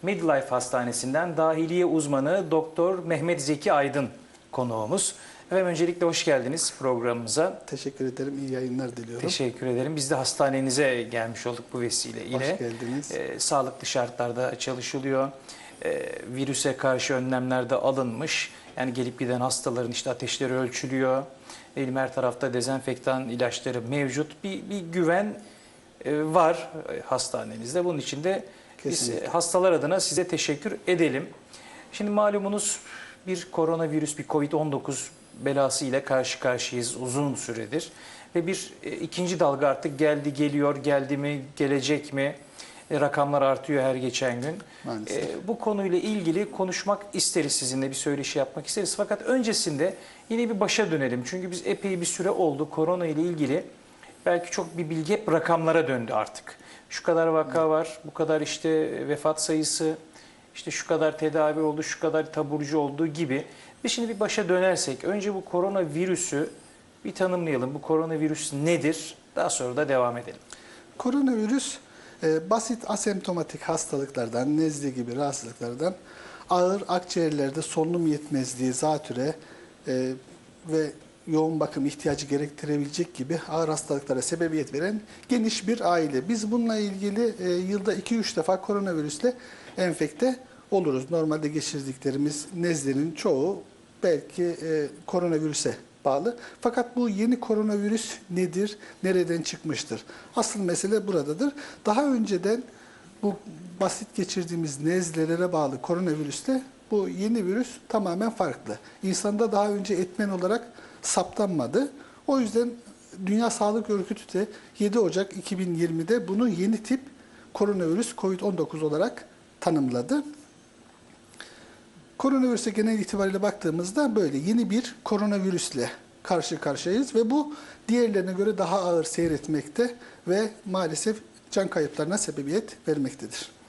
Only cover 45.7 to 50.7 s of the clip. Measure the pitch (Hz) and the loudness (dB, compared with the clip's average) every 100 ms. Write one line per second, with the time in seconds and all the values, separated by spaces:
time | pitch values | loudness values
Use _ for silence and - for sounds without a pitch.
45.7 | 208 196 175 196 214 165 165 208 - 190 | 0 0 0 0 -2 0 0 0 -2 -2
46.7 | 180 202 202 - 190 - - 143 - 131 | -2 -2 -2 -2 -2 0 2 0 0 -2
47.7 | 131 135 135 - 143 135 151 131 - 143 | -2 -2 -2 -2 -2 -2 -2 -2 -4 -6
48.7 | - 185 - 202 202 - 262 226 220 - | -2 -2 -2 -2 -2 0 2 2 0 0
49.7 | 147 170 - - - - 226 240 208 196 | 2 0 -2 -16 -20 -4 0 0 2 2